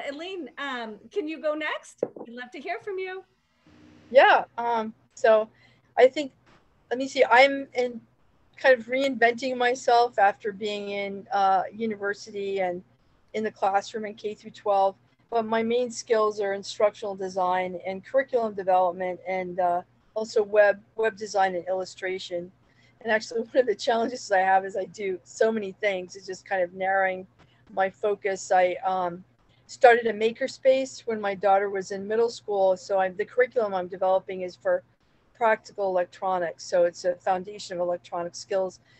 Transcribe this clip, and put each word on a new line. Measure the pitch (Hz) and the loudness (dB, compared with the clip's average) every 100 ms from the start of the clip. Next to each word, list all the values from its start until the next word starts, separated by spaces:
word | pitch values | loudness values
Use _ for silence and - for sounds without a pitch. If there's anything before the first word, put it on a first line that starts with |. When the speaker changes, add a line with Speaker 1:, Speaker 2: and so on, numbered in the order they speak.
| 269 | -10
Speaker 1:
Eileen, | 285 359 381 254 - | -10 -10 -10 -12 -10
um, | 247 247 220 208 233 | -8 -8 -10 -14 -8
can | 415 302 | -6 -6
you | 311 | -6
go | 302 | -4
next? | 302 302 605 - - - - 226 | -4 -4 -8 -10 -8 -8 -8 -16
We'd | 240 | -16
love | 247 | -16
to | 302 | -14
hear | 403 427 | -10 -10
from | 415 381 | -8 -10
you. | 370 381 359 _ _ _ _ - - _ - | -8 -12 -16 _ _ _ _ -20 -20 _ 4
Speaker 2:
Yeah. | 247 403 269 180 - | 6 8 6 2 -6
Um, | 240 226 220 - _ - | -2 -2 -4 -10 _ 0
so | 226 220 220 _ _ _ _ - | 4 4 2 _ _ _ _ 6
I | 254 | 6
think, | 302 269 _ _ _ _ _ - | 4 -6 _ _ _ _ _ -8
let | 247 | -6
me | 269 | -2
see, | 277 | 2
I'm | 254 240 277 277 269 | 6 8 6 4 -6
in | 247 247 233 _ _ _ _ _ - | -4 -4 -6 _ _ _ _ _ 0
kind | 277 254 | 2 2
of | 226 | 2
reinventing | 254 277 254 233 233 262 247 | -2 -2 2 2 2 -6 0
myself | 240 254 - 240 240 226 | 0 0 2 4 4 4
after | 196 202 214 | 2 2 -8
being | 196 208 208 202 | -8 -6 -6 -6
in, | 202 202 196 - | -6 -6 -8 -4
uh, | 196 196 190 - | 0 2 2 -2
university | 214 226 202 202 202 220 202 196 196 | -6 -6 -4 -6 -6 -10 -8 -6 -4
and | 180 180 - _ _ _ _ | -4 -4 -12 _ _ _ _
in | 220 | -6
the | 214 | -6
classroom | - 202 202 196 220 208 | -2 0 0 -2 -10 -10
in | |
K | 220 208 214 | -8 -10 -10
through | 220 | -16
twelve, | - 214 196 196 196 _ _ - | -8 0 2 2 0 _ _ -4
but | 233 220 | -4 0
my | 226 | -2
main | 226 240 247 | 0 0 -2
skills | 233 - 220 214 208 | -6 0 2 2 0
are | 196 | -4
instructional | 196 190 - 208 - 208 196 | -4 -6 0 0 0 -10 -8
design | 185 185 180 185 185 175 185 | -6 -2 0 0 -2 -6 -8
and | 190 - | -10 -2
curriculum | 269 269 247 220 | -2 0 -2 -2
development | 202 185 185 185 180 185 175 175 | -4 2 4 2 0 -6 -6 -6
and, | 185 180 180 | -6 -4 -2
uh, | 175 175 - _ _ | 0 0 -6 _ _
also | 220 220 220 | -10 -2 -2
web, | 202 208 202 196 _ - | 2 4 4 4 _ -4
web | 220 202 | -4 -4
design | 214 202 190 180 | -4 0 0 0
and | 180 | -4
illustration. | 190 180 - 185 190 - 175 180 _ _ _ _ _ | -4 -6 -8 -8 -8 -8 -8 -10 _ _ _ _ _
And | 226 | -2
actually | 220 - 233 | -2 -2 -8
<laughs> | 233 | -2
one | 254 | 0
of | 247 | 0
the | |
challenges | - - 233 226 247 - | 0 0 0 0 -4 0
I | 190 | 2
have | 190 190 | 4 2
is | 196 196 | 2 -6
I | 185 | -8
do | 170 196 180 | -8 -8 -8
so | _ - 220 | _ 0 0
many | 226 196 | 0 -6
things, | 185 208 185 180 196 | -4 -2 -2 -8 -16
it's | 190 | -14
just | 185 - | -14 -6
kind | 190 | -2
of | 175 | -2
narrowing | 185 190 196 190 185 185 _ _ _ _ | -2 0 2 0 -2 -12 _ _ _ _
my | 196 190 | -2 -2
focus. | - 214 202 202 190 - | 0 -2 -2 -4 -4 2
I, | 185 180 175 190 | 2 2 0 -4
um, | 185 175 175 - _ _ _ - | -2 -4 -6 -18 _ _ _ -16
started | - 247 233 226 | 6 8 8 2
a | |
makerspace | 208 226 226 262 - 262 262 262 - - | -2 -2 -2 -8 0 2 4 0 -8 -8
when | 220 | -4
my | 202 | -4
daughter | 196 202 196 202 | 0 4 4 2
was | 196 190 | -4 -6
in | 196 202 | -8 -4
middle | 220 233 | 0 -2
school. | - - 202 190 185 | -2 -4 2 2 2
So | - 196 | 0 0
I'm, | 190 185 | 0 -4
the | |
curriculum | 202 - 247 247 208 | -6 -4 -4 -2 -2
I'm | 190 180 | -4 -6
developing | 185 190 190 190 185 | -4 0 0 -2 -10
is | 180 | -10
for | - 190 180 _ _ _ _ _ | -6 -2 -2 _ _ _ _ _
practical | - 220 214 - - 196 | -2 0 0 -4 -6 -2
electronics. | 180 175 - 190 185 165 - - | -2 -2 -4 -4 -2 -4 -8 -2
So | 185 | 2
it's | 175 - 185 | 2 0 -4
a | 214 | -2
foundation | 202 185 190 208 - 175 | -2 -2 -4 -14 -10 -4
of | |
electronic | 175 175 - 175 175 - | -4 -4 -6 -8 -8 -10
skills. | - 190 185 - _ | -4 -2 -2 -8 _